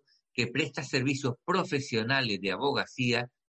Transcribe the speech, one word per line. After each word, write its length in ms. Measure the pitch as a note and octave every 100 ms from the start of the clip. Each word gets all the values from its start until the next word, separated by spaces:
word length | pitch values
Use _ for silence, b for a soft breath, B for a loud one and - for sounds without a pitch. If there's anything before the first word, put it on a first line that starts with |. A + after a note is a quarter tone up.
| b b _
que 140 | - A#2
presta 360 | C3 D3+ -
servicios 520 | C#3+ C#3+ B2+ C3 B2 A#2+ -
profesionales 960 | F#3 F3+ C#3+ C3+ A2+ A2 C3+ A#2+ G2
de 100 | F#2+
abogacía 800 | F2+ C#3 A#2 F#2 - B2 A#2 B2+ - _